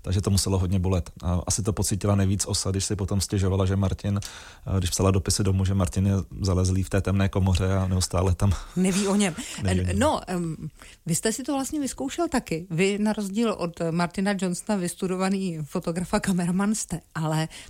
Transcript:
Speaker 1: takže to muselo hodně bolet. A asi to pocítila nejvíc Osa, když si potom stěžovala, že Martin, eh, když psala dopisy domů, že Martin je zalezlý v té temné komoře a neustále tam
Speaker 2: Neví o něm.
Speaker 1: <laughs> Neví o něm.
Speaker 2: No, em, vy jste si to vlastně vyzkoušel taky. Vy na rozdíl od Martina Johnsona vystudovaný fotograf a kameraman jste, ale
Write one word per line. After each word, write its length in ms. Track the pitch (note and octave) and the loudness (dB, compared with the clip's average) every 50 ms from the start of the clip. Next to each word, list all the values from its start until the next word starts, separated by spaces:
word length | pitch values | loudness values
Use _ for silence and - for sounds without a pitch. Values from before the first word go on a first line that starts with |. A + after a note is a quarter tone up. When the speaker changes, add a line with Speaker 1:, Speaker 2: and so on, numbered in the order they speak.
| - | -4
Speaker 1:
takže 180 | F2+ F#2 G2+ | -2 -2 0
to 100 | F#2 G#2+ | 2 2
muselo 280 | G2+ G2 - F#2+ G2 F#2 | 2 2 2 2 2 0
hodně 200 | F#2 F2 G2 F#2+ | 2 0 0 0
bolet. 320 | F2+ F#2 F#2+ F2 E2 - - - - | 2 2 0 0 -2 -4 -10 -8 -4
A 180 | F2 F2 F2 - | -2 -2 -2 -2
asi 160 | - - - F#2+ | -2 -4 -2 -2
to 100 | A2 E2 | -2 -2
pocítila 420 | - G#2 - G#2+ F2+ - G2+ G2+ | 0 -2 -2 -2 0 0 2 2
nejvíc 320 | G2 F#2+ F#2+ G2+ G2+ - | 4 2 2 2 0 -2
Osa, 240 | - G#2 - - G2+ | -2 -2 -2 -2 -2
když 140 | F#2+ G2 - | -2 -2 -2
si 120 | - G#2+ | -2 -2
potom 240 | F#2+ G2 - G#2 G2 | -2 -2 -2 0 -2
stěžovala, 460 | - - G#2+ G2 F#2+ F#2 F#2+ F#2+ G2 | 0 0 0 0 2 2 2 2 2
že 100 | F#2 G2 | 2 2
Martin, 440 | G2 G2 F#2 - - - G#2 G2+ G2 - - - - - - - - - | 2 2 0 0 -2 -2 -2 -2 -2 -4 -6 -12 -16 -18 -20 -20 -14 -6
eh, 120 | - F#2+ F#2+ | -2 0 0
když 120 | F2+ F2+ | 0 0
psala 200 | - - F#2 F#2+ | 2 4 4 4
dopisy 320 | F#2+ F#2+ - G2+ - - G2+ | 4 4 2 2 2 2 2
domů, 200 | G2 F#2+ F#2+ F#2+ | 2 2 4 2
že 100 | F#2 G2 | 2 2
Martin 320 | G2 F2+ - - F#2+ F#2+ | 2 2 2 2 2 2
je 60 | G2 G2 F#2+ F2+ - - F#2 | 4 2 2 0 -4 -6 -2
zalezlý 420 | F#2+ F#2+ F2+ F2+ F#2 F#2 F#2 F#2+ F#2 | 0 2 2 4 4 2 2 0 0
v 80 | - | 0
té 100 | - G2 | 0 0
temné 280 | - - G2+ G2 G2 F#2+ | 2 2 2 2 2 2
komoře 480 | - G2+ F#2 F#2+ F#2 F2+ F#2+ F#2 G2 | 2 2 4 4 4 4 2 2 2
a 120 | F#2+ F#2 F#2 | 0 2 2
neustále 460 | F#2 F#2 F2+ - - F2 F#2 F#2+ F2 | 2 0 0 0 0 2 2 2 2
tam 180 | - G2+ G2+ F2 - - - - | 2 2 2 2 0 -4 -6 -2
Speaker 2:
Neví 300 | F3 F#3 G3 F3 G3 G#3 G3 | 0 0 2 2 2 2 2
o 60 | G3 | 2
něm. 200 | G#3 G#3 F#3 D#3 - C#4+ - | 2 2 0 -2 -4 -8 -10
Speaker 1:
<laughs> 140 | - - C3+ | -8 -4 -2
Neví 180 | F#2 F#2 F#2 | 0 0 2
o 40 | F#2 | 0
něm. 140 | F2+ F#2+ G3+ | 0 2 2
Speaker 2:
No, 220 | B3+ D#4 C4 - - | 2 2 2 0 -2
em, 300 | - F#3 F3+ E3+ D#3+ D#3 - D#3+ D3+ - - - - - - _ | -4 -4 -4 -4 -4 -6 -8 -10 -12 -14 -16 -20 -20 -20 -10 _
vy 80 | D#3+ E3+ | -4 -2
jste 180 | - - A3 G#3+ | 0 0 0 -2
si 100 | - B3+ | -2 -4
to 100 | - C#4+ | -4 -2
vlastně 280 | C4+ C4+ - D#4 D4+ | -2 -2 -4 -4 -4
vyzkoušel 480 | C#4 A#3+ - - C4 C#4 - - E4+ E4 | -4 -4 -6 -6 -8 -6 -2 -2 -2 0
taky. 380 | - A#3+ - - E3 D#3+ F3 F#3 | 0 -2 -2 -2 -4 -6 -4 -4
Vy 280 | E3 D#3 G3 G3 G3+ G3 | 0 2 2 2 2 2
na 140 | G#3+ G#3+ G#3 | 0 0 0
rozdíl 400 | G#3+ G3+ G3 F#3+ A3+ A#3 A3 - | -2 -4 -4 -2 0 0 0 0
od 280 | - F3 E3+ D#3+ - E3+ E3 | 0 -4 -6 -4 -4 -2 -2
Martina 440 | D#3+ F3 F3 E3 - G3+ F#3+ G3+ G#3 F#3 F#3+ | 0 0 0 0 -2 -2 -2 0 0 0 -2
Johnsona 360 | F3+ F3+ - - - G#3+ F#3+ | -2 -2 -4 -2 -2 -2 0
vystudovaný 800 | F3 F3 - - G3 F3 F#3 F#3 F#3+ F#3+ G3 F#3+ F#3+ F3+ E3 D#3 D3 | -2 -4 -4 -4 -4 -4 -2 0 0 0 0 0 -2 -2 -4 -6 -6
fotograf 500 | - - F3+ - F3 E3 F3+ F3+ - - | -6 -6 -6 -4 -4 -4 -4 -2 0 0
a 60 | G3+ | 0
kameraman 540 | - G3 F#3 F3+ F3 F3 F3 F#3+ G3+ G#3 A3 | 0 0 0 0 0 0 0 2 2 0 0
jste, 260 | - - - F3+ - - _ - | -2 -2 -6 -8 -8 -8 _ -6
ale 340 | D#3 D#3+ D#3 D#3 D#3 D#3+ D#3 - - - | -4 -2 0 0 0 -2 -2 -6 -12 -18